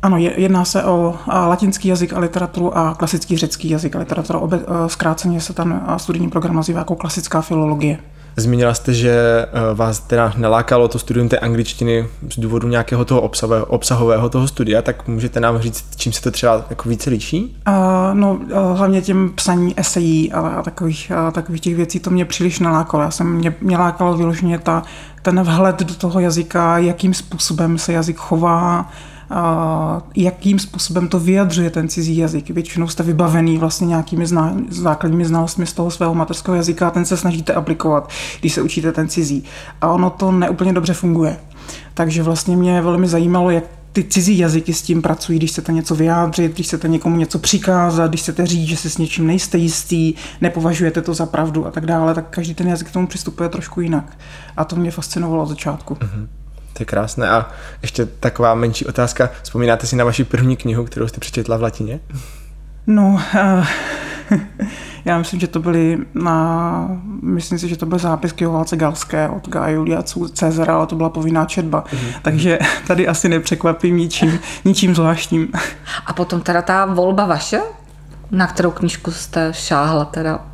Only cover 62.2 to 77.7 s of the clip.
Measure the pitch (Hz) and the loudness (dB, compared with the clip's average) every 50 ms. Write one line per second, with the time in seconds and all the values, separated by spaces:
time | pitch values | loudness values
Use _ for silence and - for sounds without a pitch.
62.2 | - - - - - - - - - - - - - - 214 208 202 196 202 185 | -12 -12 -16 -18 -18 -18 -18 -18 -18 -18 -18 -8 0 2 4 6 6 6 4 4
63.2 | 151 - - 214 196 196 190 185 175 143 - - - - - - - - - - | 2 0 2 2 4 4 4 4 2 2 -2 -4 -6 -8 -8 -10 -10 -12 -12 -12
64.2 | - - 208 202 - - - - - 202 - - - - - - - 170 175 170 | -4 -2 -2 -2 -2 -6 -8 -8 -8 -8 -8 -12 -14 -16 -16 -8 -2 0 0 0
65.2 | 170 - - 175 175 170 - 165 160 170 170 165 165 160 170 160 - - - - | 0 -2 -2 -4 -4 -2 -2 -2 0 2 2 4 4 2 2 0 -4 -4 -4 -2
66.2 | 170 175 165 160 160 165 165 165 170 170 170 175 170 185 185 180 180 208 202 196 | 0 2 2 2 2 2 0 0 0 -2 -2 -2 -2 -4 -6 -6 -8 -10 -10 -6
67.2 | - 170 185 170 160 - 185 170 175 175 170 160 - 160 180 180 170 175 160 160 | -2 -2 -2 -2 -2 -2 -4 -4 -2 -4 -4 -4 -4 -2 -2 0 0 0 -2 0
68.2 | - 170 156 - 175 170 165 160 160 160 - 160 160 151 151 - - - - 156 | -2 -4 -2 -2 -2 0 0 0 -2 0 0 0 0 0 0 -4 -8 -4 -2 -2
69.2 | 156 151 - 202 - - - 160 143 147 156 156 156 160 165 165 170 - - - | -2 -2 -2 -6 -8 -6 -4 -4 -2 0 0 0 0 0 -2 -2 -2 -4 -6 -6
70.2 | 175 165 - - 180 160 160 160 165 160 165 160 160 - - 160 165 160 160 165 | -6 -6 -4 0 0 0 2 2 0 2 2 0 0 0 -2 -2 -2 -2 -2 -2
71.2 | 156 160 165 - - - - - 170 160 151 156 151 - - 127 123 120 127 - | -2 0 2 2 0 0 -2 -4 -2 0 -2 -2 -2 -4 -6 -6 -6 -6 -8 -6
72.2 | - 156 156 156 156 185 165 165 - - - - - - 185 165 185 156 165 - | -2 0 0 2 4 4 2 2 2 0 0 -2 0 0 2 2 2 2 0 0
73.2 | - 185 170 160 156 - 170 156 - 165 160 160 - 180 175 175 170 165 - - | 2 2 2 2 2 0 -4 0 2 0 0 2 2 2 2 2 2 0 0 2
74.2 | - 160 160 175 - - - - - 190 196 - - 185 180 165 165 160 165 160 | 2 4 2 2 -4 -6 -14 -2 2 2 2 4 4 4 4 4 4 4 2 0
75.2 | - - - 165 160 - - 165 - - - - - - - - - - 180 - | -2 -2 0 0 0 0 -2 -6 -6 -6 -8 -12 -12 -10 -10 -10 -8 -8 -4 -4
76.2 | 180 170 185 170 175 - 175 175 170 - 190 190 196 190 190 175 180 185 196 190 | -4 -2 -2 -4 -2 0 0 0 2 2 2 2 2 2 2 2 2 2 4 2
77.2 | 208 190 165 147 - - - 349 415 453 | 2 2 0 -2 -2 -2 -2 -2 -2 -4